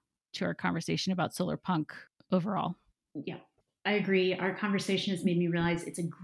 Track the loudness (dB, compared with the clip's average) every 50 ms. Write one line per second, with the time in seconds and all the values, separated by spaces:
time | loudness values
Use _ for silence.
0 | _ _ _ _ _ _ -8 -4 -4 -4 -2 -2 -2 0 0 0 0 -2 -2 0
1 | 0 0 0 0 0 -2 0 -2 -2 -2 -2 -4 -2 0 0 0 0 -4 -8 -18
2 | -20 _ _ _ -4 0 0 0 0 0 -2 -2 -2 -2 -4 _ _ _ _ _
3 | _ _ -12 -10 -8 -8 -10 -12 -14 _ _ _ _ _ _ _ -2 0 2 2
4 | 4 4 4 4 4 4 2 0 0 -2 -2 -2 -2 0 0 0 0 0 0 0
5 | 0 -2 -2 0 2 2 4 4 2 2 2 2 2 2 2 0 -2 -6 -6 -4
6 | -4 -4 -6 -6